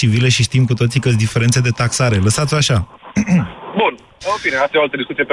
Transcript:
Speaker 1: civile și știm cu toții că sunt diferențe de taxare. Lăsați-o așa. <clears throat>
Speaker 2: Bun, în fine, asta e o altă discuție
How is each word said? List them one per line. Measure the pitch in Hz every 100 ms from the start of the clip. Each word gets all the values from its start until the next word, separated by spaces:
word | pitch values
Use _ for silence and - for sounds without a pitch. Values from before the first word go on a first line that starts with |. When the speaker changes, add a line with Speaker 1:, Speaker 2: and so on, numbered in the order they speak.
Speaker 1:
civile | 117 110 127 120
și | 117
știm | 131 123
cu | 117
toții | 120 120
că | 127
sunt | 113 110
diferențe | 117 117 131 123
de | 107
taxare. | 120 - 123 101 101
Lăsați-o | - 147 151
așa. | 139 110 - - - - 214
<clears throat> | 175 95 - - 190
Speaker 2:
Bun, | 254 247 - - 180
în | 208
fine, | 175 131
asta | 143
e | 156
o | 147
altă | 139
discuție | - 147 135